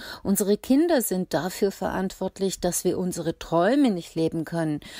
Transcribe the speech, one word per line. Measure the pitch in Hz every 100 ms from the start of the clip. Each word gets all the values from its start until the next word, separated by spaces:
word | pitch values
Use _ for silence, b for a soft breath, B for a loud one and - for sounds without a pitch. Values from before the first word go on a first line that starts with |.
| B B
Unsere | - 202 196 208
Kinder | - 269 339 294
sind | 214 185 180
dafür | 156 180 - 196
verantwortlich, | - 180 190 190 - 190 - 196 -
dass | 175 -
wir | 180 175
unsere | 180 170 165 -
Träume | - 165 190 285 262
nicht | 180 - 165
leben | 160 165
können, | 151 170 160 151 B